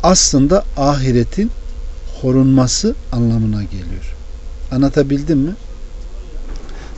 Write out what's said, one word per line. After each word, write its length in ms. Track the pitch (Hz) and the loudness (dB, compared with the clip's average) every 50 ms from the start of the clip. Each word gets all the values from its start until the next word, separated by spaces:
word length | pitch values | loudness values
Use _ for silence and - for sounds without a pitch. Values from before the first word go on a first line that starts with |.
| - | 4
aslında 640 | 170 185 175 - - - 139 135 147 175 202 - - - | 4 4 4 4 4 4 4 4 6 4 2 2 0 -2
ahiretin 720 | - 139 143 143 139 131 131 123 120 120 117 - 185 208 233 - - - - - - - - - - - - - - - | 0 2 2 2 2 2 2 4 4 2 2 0 -2 -2 -2 -2 -6 -8 -10 -8 -8 -8 -8 -8 -8 -10 -10 -8 -4 0
korunması 720 | 131 127 135 131 135 135 131 127 127 - - - - - - - - - | 2 4 4 6 6 6 6 4 4 2 0 0 0 0 -2 -4 -4 0
anlamına 500 | 120 117 117 113 113 110 110 107 104 101 | 0 2 2 2 2 2 0 0 -2 -4
geliyor. 520 | 92 - 95 90 - - 92 - - - - - - - - - - - - - - 135 | -4 -6 -6 -6 -6 -6 -6 -6 -8 -8 -8 -10 -12 -12 -10 -10 -10 -10 -8 -8 -4 0
Anlatabildim 680 | 127 139 139 139 156 139 135 143 139 143 151 165 139 | 2 2 2 4 2 2 2 2 0 0 2 2 2
mi? 140 | 135 160 208 - - - - - - - - - - - - - - - - - - - - - - - - - - - - | 2 0 -2 -6 -10 -12 -12 -12 -12 -12 -10 -10 -10 -10 -10 -12 -12 -10 -10 -8 -8 -8 -8 -8 -10 -10 -12 -12 -12 -12 -12